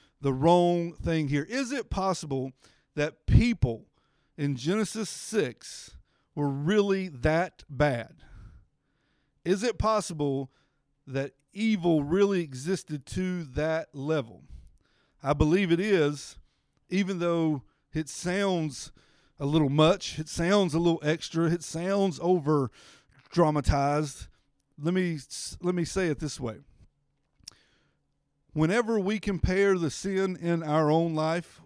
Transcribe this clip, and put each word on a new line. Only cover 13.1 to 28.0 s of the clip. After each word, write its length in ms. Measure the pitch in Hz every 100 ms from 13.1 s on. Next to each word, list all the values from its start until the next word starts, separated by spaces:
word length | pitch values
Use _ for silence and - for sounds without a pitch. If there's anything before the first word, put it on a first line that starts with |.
| 190 185 180
that 500 | 151 127 156 160 -
level? 480 | 143 143 156 117 92 - - - _ _ _ _ _
I 120 | 139
believe 360 | 147 151 185 185
it 100 | 170
is, 560 | 208 190 147 147 - - - _ _ _ _
even 280 | 185 190 185
though 440 | 170 170 160 143 - _ _
it 160 | 156 156
sounds 800 | - 175 185 196 175 156 123 - - _ _ _ -
a 80 | 143
little 220 | 160 143
much, 480 | 147 156 190 - -
it 100 | 156
sounds 460 | - 170 208 185
a 40 | 156
little 220 | 170 165
extra, 480 | 147 160 - 165 165
it 120 | 170
sounds 560 | - 165 180 202 196 135
over 480 | 170 180 143 147 127 - - - _ _ _
dramatized. 960 | 165 160 147 131 143 143 147 147 - - _ _ _ _ -
Let 140 | 151
me, 240 | 185 180 156 - - - -
let 140 | 180
me 100 | 180
say 240 | 160 190 180
it 100 | 139
this 220 | 151 -
way. 180 | 123 104 - _ - _ _ _ _ _ - - _ _ _ _